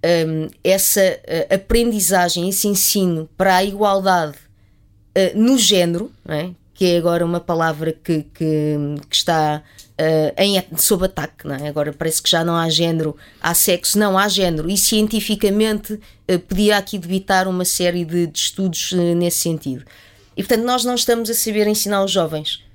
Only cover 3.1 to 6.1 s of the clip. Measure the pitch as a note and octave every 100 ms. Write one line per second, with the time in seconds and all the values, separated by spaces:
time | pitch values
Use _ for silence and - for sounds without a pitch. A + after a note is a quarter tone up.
3.1 | E3 D#3+ - F#3+ F#3 G3 G3 G#3 G3 F#3+
4.1 | F3+ D3+ C#3+ _ _ _ _ _ _ _
5.1 | F#3 F#3 G#3 A3+ C4 G#3+ F#3+ F3 E3+ A#3+